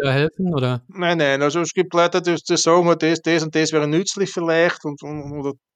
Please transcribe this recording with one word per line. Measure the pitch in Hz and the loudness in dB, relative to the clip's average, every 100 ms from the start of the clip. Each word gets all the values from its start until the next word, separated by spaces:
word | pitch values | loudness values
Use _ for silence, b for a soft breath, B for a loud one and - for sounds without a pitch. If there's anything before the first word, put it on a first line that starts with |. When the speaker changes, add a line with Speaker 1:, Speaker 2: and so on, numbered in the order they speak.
Speaker 1:
da | 139 | 0
helfen, | 135 156 - 185 | 0 0 -2 -2
oder? | 151 127 123 - | 0 0 -2 -6
Speaker 2:
Nein, | 190 175 175 | -4 0 2
nein, | 143 139 | 2 2
also | 147 160 | 0 0
es | 160 | -2
gibt | - 180 | -2 0
Leute, | 175 170 180 | 2 2 2
die, | 170 | 0
die | 165 - 170 | -2 0 0
sagen, | - 170 170 | 4 4 4
oh, | |
das, | 165 160 160 | 2 2 0
das | 165 165 | 0 0
und | 156 | 0
das | 156 151 | 0 0
wäre | 156 147 | 0 0
nützlich | 156 196 - 190 | 0 -2 -4 -6
vielleicht | - 170 165 170 - | -4 -2 2 2 0
und, | 156 143 | -8 -10
und, | 147 151 143 147 | -10 -12 -10 -8
oder | 139 127 _ | -8 -8 _